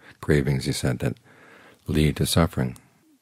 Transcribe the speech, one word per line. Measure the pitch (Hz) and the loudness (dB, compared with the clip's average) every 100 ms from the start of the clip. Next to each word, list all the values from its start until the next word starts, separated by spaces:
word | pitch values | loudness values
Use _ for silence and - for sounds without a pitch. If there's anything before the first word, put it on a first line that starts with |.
| - - | -20 -8
cravings, | - 73 67 67 | 0 2 2 0
he | 71 | -2
said, | - 67 62 | -2 -2 -2
that | 117 - _ - - - - - - | -4 -6 _ -20 -20 -20 -20 -14 -4
lead | 78 76 71 | 2 2 2
to | 73 | 0
suffering | - 82 - 64 - _ _ _ _ | 2 2 0 -4 -6 _ _ _ _